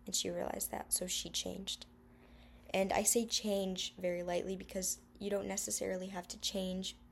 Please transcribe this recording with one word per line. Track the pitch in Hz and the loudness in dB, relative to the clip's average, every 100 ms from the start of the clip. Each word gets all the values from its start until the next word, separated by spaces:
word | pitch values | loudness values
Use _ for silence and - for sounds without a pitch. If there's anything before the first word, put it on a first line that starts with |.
And | - | 0
she | 185 190 | 0 0
realized | 175 - - - | 0 -2 -2 -2
that, | - - | -4 -2
so | - 185 | -2 0
she | - 165 | -2 -2
changed. | - 180 - 196 - - - - - - - - - - | -4 -4 -6 -6 -8 -10 -18 -20 -20 -20 -20 -20 -20 0
And | 190 196 | 4 6
I | - | 6
say | 208 233 | 6 6
change | 233 - 214 196 190 185 - - | 4 2 2 2 2 0 -4 -2
very | 180 175 | 0 0
lightly | 175 175 - 190 | 0 0 0 -4
because | 190 190 185 - - - | -4 -2 -2 -2 -8 -6
you | 202 | 0
don't | 202 202 | 0 0
necessarily | 196 - 202 196 185 185 | -2 -2 0 0 -2 -2
have | 190 175 | -6 -8
to | - | -6
change | - 202 185 185 190 - - | -2 0 0 -2 -4 -8 -20